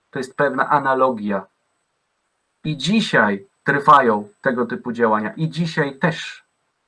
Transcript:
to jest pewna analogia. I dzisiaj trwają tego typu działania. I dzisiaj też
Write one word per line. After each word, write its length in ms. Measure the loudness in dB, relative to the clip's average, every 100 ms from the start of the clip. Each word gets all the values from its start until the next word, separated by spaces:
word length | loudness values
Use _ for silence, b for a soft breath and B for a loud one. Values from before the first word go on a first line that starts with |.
| _
to 80 | -10
jest 180 | -6 -2
pewna 320 | 0 0 0
analogia. 760 | 0 0 2 0 0 -4 -6 -8 _ _ _ _ _ _ _ _ _ _ _
I 140 | -8 -4
dzisiaj 680 | 0 0 2 2 2 0 -8 _
trwają 640 | -2 2 6 6 6 2 -2 _
tego 240 | -4 -2 -4
typu 260 | -6 -8
działania. 420 | -2 0 0 -2
I 160 | -6 -6
dzisiaj 480 | -4 -4 -2 -4 -2
też 460 | -2 -2 -10 -16 _ _ _ _